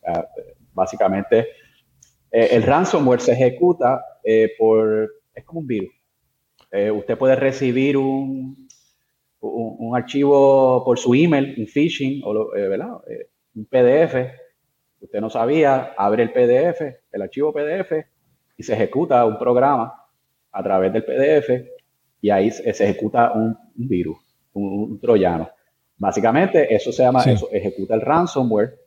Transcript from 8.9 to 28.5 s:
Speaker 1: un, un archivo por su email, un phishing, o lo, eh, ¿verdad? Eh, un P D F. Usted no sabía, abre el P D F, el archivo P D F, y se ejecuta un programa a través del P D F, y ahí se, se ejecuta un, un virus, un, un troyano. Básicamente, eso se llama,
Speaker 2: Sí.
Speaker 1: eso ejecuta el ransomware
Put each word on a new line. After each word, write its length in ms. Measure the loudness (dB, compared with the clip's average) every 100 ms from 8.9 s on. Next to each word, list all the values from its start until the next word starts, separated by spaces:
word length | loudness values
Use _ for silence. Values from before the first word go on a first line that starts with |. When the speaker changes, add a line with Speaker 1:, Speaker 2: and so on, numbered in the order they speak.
| _ _ _ _ _
Speaker 1:
un, 360 | -10 -8 -8 -8
un 160 | -6 -4
archivo 880 | -4 -2 2 6 6 6 4 2
por 140 | 2 0
su 160 | 2
email, 420 | 4 4 2 0 -6
un 100 | -6
phishing, 540 | -2 -2 -2 -6 -6 -4
o 80 |
lo, 220 | -4 -4 -4
eh, 120 | -4
¿verdad? 300 | -4 -6 -12 -14
Eh, 220 | -16 -16 _ _ -16
un 100 | -4
P 180 | 2
D 200 | 4 4
F. 280 | 2 0 -6 -10 -20 _ _ _ _ _
Usted 220 | -10 -8
no 80 | -6
sabía, 640 | -2 0 2 4 2 -2 -2
abre 280 | 0 2
el 100 | 0
P 140 | 2 2
D 220 | 4 2
F, 280 | -2 -10 -12 _
el 100 | -10
archivo 320 | -10 -4 -4
P 80 | -4
D 160 | -6 -6
F, 240 | -4 -6 -8 _ _ _ _ _
y 60 |
se 100 | -6
ejecuta 500 | -2 -2 -2 2 2
un 140 | 2 0
programa 560 | 0 2 2 0 -4 -12 _ _ _ _ _
a 120 | -10
través 280 | -2 0 0
del 140 | -2 -4
P 80 |
D 240 | 0 2 2
F, 320 | 2 -4 -4 -20 _ _ _ _
y 80 | 0
ahí 180 | 2 2
se, 240 | -2 -6
se 160 | -2 -2
ejecuta 420 | -2 -2 2 2
un, 220 | 2 -2 -4 _ -10
un 100 | -4
virus, 300 | -2 -4 -8 _ _ _
un, 380 | -8 -6 -6 -8
un 80 | -8
troyano. 500 | 2 2 2 -2 -6 -14 _ _ _ _
Básicamente, 760 | -4 0 2 2 2 2 2
eso 180 | 0 -2
se 120 | 0
llama, 180 | 2 4
Speaker 2:
Sí. 100 | 4
Speaker 1:
eso 160 | 2 0
ejecuta 420 | -4 -4 -6 -4
el 80 | -2
ransomware 760 | 0 0 0 -2 0